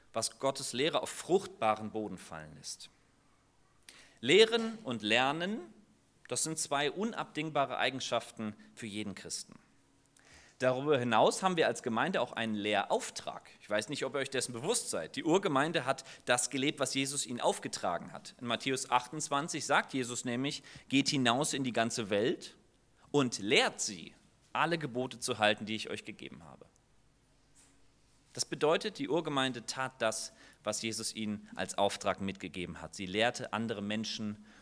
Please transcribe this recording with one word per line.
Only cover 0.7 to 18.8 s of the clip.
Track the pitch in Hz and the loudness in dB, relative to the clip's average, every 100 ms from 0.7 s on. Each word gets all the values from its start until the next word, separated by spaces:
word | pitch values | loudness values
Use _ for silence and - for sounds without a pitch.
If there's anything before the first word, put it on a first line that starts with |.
Lehre | 123 113 - | 0 2 2
auf | - | -2
fruchtbaren | - - 190 190 - 113 107 107 | -6 2 2 2 0 2 2 -2
Boden | 110 104 90 | -4 -6 -8
fallen | - 80 78 - | -12 -14 -14 -14
lässt. | - - - _ _ _ _ _ _ _ _ _ - - - - | -14 -14 -16 _ _ _ _ _ _ _ _ _ -20 -20 -20 -6
Lehren | 117 185 220 226 226 220 | 6 8 8 4 -2 -6
und | 131 117 | -6 -2
Lernen, | 104 113 131 156 180 220 349 - _ _ _ _ - | 4 4 4 2 -2 -4 -8 -18 _ _ _ _ -6
das | 123 | -2
sind | 160 160 | -2 -2
zwei | - 139 147 | -2 0 0
unabdingbare | 175 226 - 143 - 156 147 131 120 | 0 -4 -4 -6 -4 -2 2 2 2
Eigenschaften | 127 131 - 117 - - 110 104 - | 0 0 -2 -2 -2 -6 -6 -8 -18
für | - 113 | -12 -8
jeden | 104 101 | -6 -6
Christen. | 92 82 - - - _ _ _ _ _ - - - - _ | -8 -8 -10 -10 -18 _ _ _ _ _ -20 -20 -20 -20 _
Darüber | 127 127 147 139 | 2 2 2 2
hinaus | 120 110 135 - | 6 6 6 6
haben | 185 170 | 0 4
wir | 117 | 2
als | 117 | 2
Gemeinde | 123 113 151 185 | -2 0 2 2
auch | 120 | 0
einen | - 113 | -2 -2
Lehrauftrag. | 107 104 101 - 240 - - - - - - | 0 2 2 4 0 -2 -8 -8 -10 -16 -20
Ich | - | -2
weiß | 104 - | -2 0
nicht, | 143 | -4
ob | 135 | -2
ihr | 139 | -2
euch | 131 | -2
dessen | 127 123 | -2 -2
bewusst | 120 147 - - | -4 0 0 0
seid. | 98 78 135 | -4 -4 -2
Die | |
Urgemeinde | - 180 196 135 156 160 | 2 4 4 2 2 2
hat | 127 135 - - | 0 -2 -6 -10
das | - 123 - | 2 2 2
gelebt, | 135 139 143 | 0 0 0
was | 131 | -2
Jesus | 135 135 143 - | 0 0 -2 -4
ihnen | 123 | 0
aufgetragen | 175 202 123 - 95 85 - | 0 0 -4 -4 -2 -2 -6
hat. | - - - | -12 -16 -10
In | 120 | -4
Matthäus | 113 135 127 | -2 0 -2